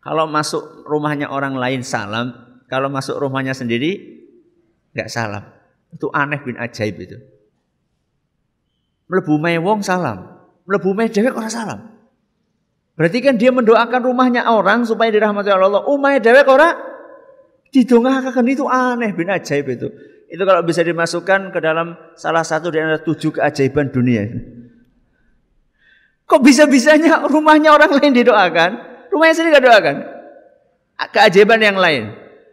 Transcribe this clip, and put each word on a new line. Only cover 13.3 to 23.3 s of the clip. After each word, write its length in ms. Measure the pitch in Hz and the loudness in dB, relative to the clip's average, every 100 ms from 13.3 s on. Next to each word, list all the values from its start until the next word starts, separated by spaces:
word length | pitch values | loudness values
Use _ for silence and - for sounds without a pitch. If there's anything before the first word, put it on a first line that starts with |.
| 247 | 2
dia 160 | 247 | 2
mendoakan 520 | 254 220 226 233 254 | 2 4 2 2 -2
rumahnya 440 | 247 247 254 240 - | -2 0 0 0 0
orang 360 | 226 185 220 233 | 0 2 0 -2
supaya 240 | 220 226 | -2 0
dirahmati 400 | 208 214 202 202 | 0 0 -2 0
oleh 160 | 190 190 | 2 2
Allah. 160 | 202 - | 0 0
Omahe 360 | 285 277 277 | 0 0 2
dhewek 240 | 220 254 269 | 4 4 6
ora 280 | 269 330 - - - - - - _ _ _ _ | 4 4 0 -10 -18 -20 -20 -20 _ _ _ _
didongakaken, 720 | 269 226 233 247 269 262 254 240 | 0 4 2 2 -2 -4 -2 -2
itu 200 | 269 277 | -2 -2
aneh 440 | 254 254 240 226 | -2 -2 -4 -6
bin 160 | 170 170 | -6 -4
ajaib 400 | 180 - 143 135 | -6 -4 -6 -4
itu. 240 | 123 127 - - _ _ | -8 -10 -14 -20 _ _
Itu 120 | 165 190 | -6 0
kalau 160 | 180 | 2
bisa 160 | 165 165 | 0 -2
dimasukkan 720 | 170 165 165 175 175 190 190 | -2 -2 -4 -4 -2 -2 -2
ke 80 | 175 | -4
dalam 320 | 156 160 170 170 - _ | -2 -2 -6 -10 -20 _
salah 280 | 151 160 | -4 -4
satu 280 | 160 160 175 | -2 -4 -4
di 80 | 156 | -4
antara 240 | 160 156 | -2 -4
tujuh 320 | 160 147 156 | -4 -4 -4